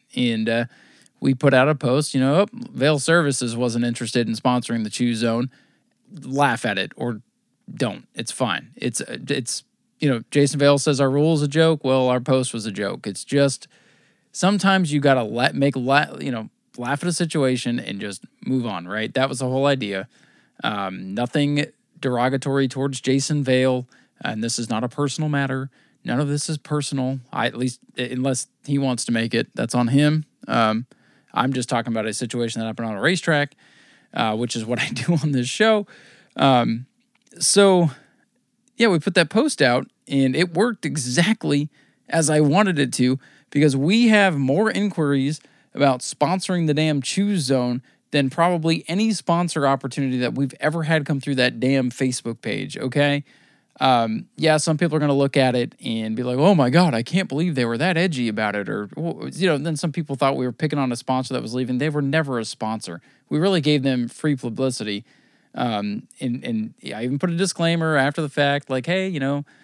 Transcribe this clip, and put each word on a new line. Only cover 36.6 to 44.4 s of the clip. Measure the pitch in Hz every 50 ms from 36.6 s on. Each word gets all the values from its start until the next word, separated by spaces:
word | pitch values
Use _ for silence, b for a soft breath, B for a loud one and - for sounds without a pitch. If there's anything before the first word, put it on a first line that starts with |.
| 117 117 113 120 127 - _ _ _ _ _ _ _ _ - -
so, | - - - 202 202 196 185 180 170 147 127 B B B B B B B _ _ _ _ _ _ _ _ _ -
yeah, | 233 220
we | 180 151
put | - 190 170
that | 185 165 -
post | - 220 302 302 - -
out, | 143 123 120 131 - - _ _ _ -
and | 139 139 135 131 131
it | 151 180 175 165
worked | 175 220 247 220 - -
exactly | 143 139 151 120 123 123 170 170 208 220 - - 151 147 143 151 - b b b b b b b b
as | - 165 156 139
I | 151 151
wanted | 151 143 156 196 214 196 170 143
it | 135 120 -
to, | - 127 127 131 127 b b b b b b
because | - 143 151 147 135
we | 135 139 170 208 226 247 226
have | 220 208 202 190 156
more | 139